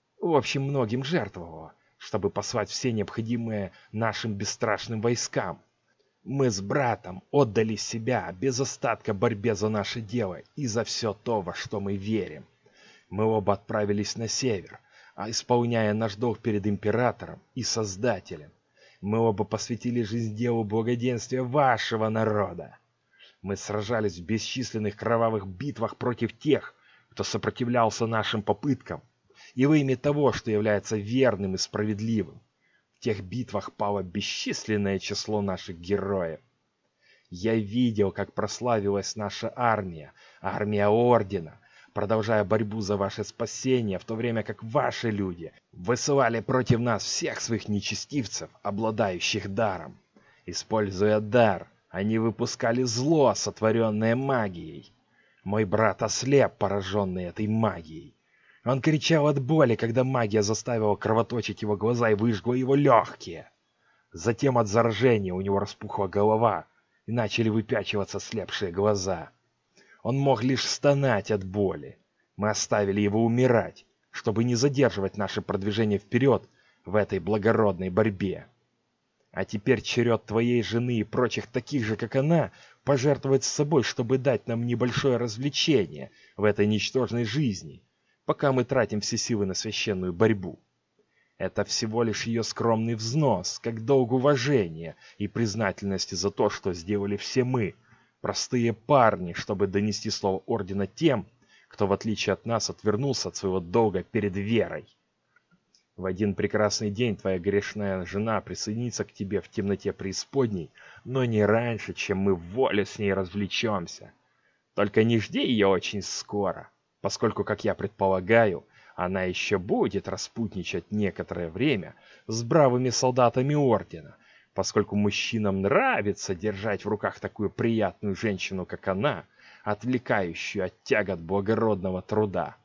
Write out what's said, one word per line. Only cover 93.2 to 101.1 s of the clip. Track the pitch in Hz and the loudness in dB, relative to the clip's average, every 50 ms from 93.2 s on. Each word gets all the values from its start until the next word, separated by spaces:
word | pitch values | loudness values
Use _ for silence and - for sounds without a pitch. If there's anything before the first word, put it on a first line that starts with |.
| 151 131 107 90 87 - - - | 4 4 2 2 -2 -6 -8 -6
как | - 117 117 110 110 | -8 -6 -6 -4 0
долг | 113 139 131 127 110 | 4 4 4 4 4
уважения | 123 131 123 147 147 127 117 143 147 120 98 82 80 80 82 80 - _ - - - - | 2 2 4 4 4 4 2 2 2 2 2 0 -4 -10 -12 -12 -14 _ -20 -16 -8 -8
и | 104 101 | -6 -4
признательности | - 110 117 107 95 110 110 95 90 - 101 98 95 92 - - 98 | -2 0 -2 0 0 0 0 -2 -2 -2 -4 -4 -4 -4 -4 -6 -6
за | 87 85 101 | -2 -2 -2
то, | - - 107 104 | 0 2 0 0
что | - - - 101 | 0 -2 -4 -6
сделали | 87 87 82 90 104 101 101 101 104 | -6 -6 -4 -2 -2 -2 0 -2 -4
все | 101 - - - 127 | -4 -6 -4 0 0
мы, | 123 123 131 123 107 87 - _ _ _ _ _ _ _ _ _ | 0 2 0 -2 -2 -2 -6 _ _ _ _ _ _ _ _ _
простые | - - 98 - - - - 123 117 117 | -4 -4 -4 -4 -4 -2 0 2 2 2
парни, | 113 - _ - 147 135 120 110 104 90 90 87 | 0 -2 _ 4 6 8 8 6 6 2 -4 -8
чтобы | 87 - - - 104 92 101 | -8 -8 -6 -4 0 0 0
донести | 95 92 101 104 107 101 - - 110 | 2 2 0 0 0 -2 -4 -4 -6
слово | - - - 98 95 92 - | -4 -2 -2 -2 -2 -2 -2
Ордена | - 120 107 101 90 98 101 98 | -2 -2 -2 -2 -4 -4 -4 -4
тем, | 95 - - 160 160 | -4 -2 2 2 4